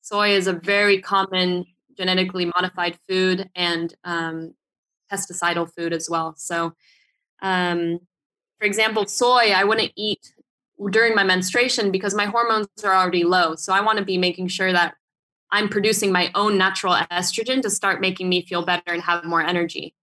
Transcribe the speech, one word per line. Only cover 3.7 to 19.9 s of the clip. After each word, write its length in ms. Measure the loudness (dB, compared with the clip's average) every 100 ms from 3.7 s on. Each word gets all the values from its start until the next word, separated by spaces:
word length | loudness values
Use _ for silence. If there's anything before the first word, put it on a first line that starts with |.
| -2 -4 -8
um, 500 | -6 -4 -4 -6 -10 _ _ _ _ _ _
pesticidal 640 | -8 -8 -2 -2 0 -4
food 200 | -4 -4
as 160 | -4 -2
well. 260 | -4 -4 -8
So, 360 | -6 -4 -4 -6 _ _ _ _ _ _
um, 580 | -2 0 0 0 -2 -4 _ _ _ _ _ _
for 60 | -2
example, 380 | 2 2 0 -2
soy, 440 | 0 4 6 6
I 120 | 4
wouldn't 300 | 4 2 -2 -4
eat 380 | -6 -6 -12 _ _ _ _ -10 -2
during 240 | 2 4 4
my 80 |
menstruation 680 | 2 2 0 0 0 0 0
because 220 | 0 -2
my 120 | -2 0
hormones 420 | 0 2 0 -2 -4
are 100 | 2
already 300 | 4 4 2
low. 320 | 2 4 2 -2
So 180 | 0
I 80 | 0
wanna 220 | 2 0 0
be 120 | 0
making 320 | 0 -2 -6
sure 220 | -2 2
that 240 | 2 0 -4 _ _ _ _ _
I'm 200 | -2 0
producing 420 | 0 2 2 2
my 180 | 0 0 0
own 220 | 0 2
natural 360 | 0 0 -2 0 0
estrogen 520 | -4 -4 -6 -2 -2
to 80 | -2
start 320 | -2 -2 -2
making 280 | -4 -4 -2
me 160 | -2 -2
feel 180 | -6
better 280 | -2 -2 -2
and 80 | -6
have 220 | -2 -2
more 180 | 0 0
energy. 540 | 0 -2 -2 -6 -14